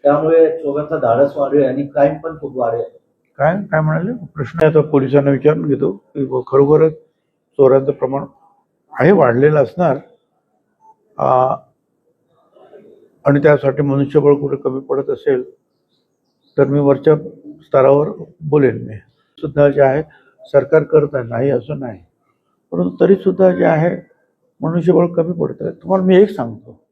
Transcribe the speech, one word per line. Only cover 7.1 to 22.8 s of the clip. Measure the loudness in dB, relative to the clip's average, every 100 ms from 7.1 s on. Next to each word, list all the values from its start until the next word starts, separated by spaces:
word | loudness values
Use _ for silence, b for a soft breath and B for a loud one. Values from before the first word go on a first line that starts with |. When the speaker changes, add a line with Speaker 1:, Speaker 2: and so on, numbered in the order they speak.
| _ _ _ _
Speaker 2:
चोरांचं | 2 4 4 0
प्रमाण | -6 -6 -6 -10 _ _ _ _ _ _
आहे | 0 2
वाढलेलं | 4 2 4 2 2
असणार, | -2 -2 -2 -2 _ _ _ _ _ _ _ _ _ _ _ -4
आ, | 0 2 0 -4 _ _ _ _ _ _ _ _ _ _ _ -20 _ _ _ _
आणि | -2 2
त्यासाठी | 2 2 0 -2
मनुष्यबळ | -2 -2 0 2 2
कुठे | 2 -2 -6
कमी | -6 -8
पडत | -6 -6 -4
असेल | -6 -2 -4 -4 _ _ _ _ _ _ _ _ _ _ -2
तर |
मी | 0 2
वरच्या | 2 2 2 0 -2 -20 -20 -20
स्तरावर | _ 2 4 4 0 -8 -18 _
बोलेन. | -2 2 2 0 -12
मी | -16 _ _ _ _
सुद्धा | -8 2 2
जे | 4
आहे | 2 2 -6 b b b 0
सरकार | 0 2 0
करत | 4 0 0
आहे, | -6
नाही | -6 -4 -2
असं | -2 -6 -10
नाही, | -10 -14 _ _ _ _ _ _ _
परंतु | -6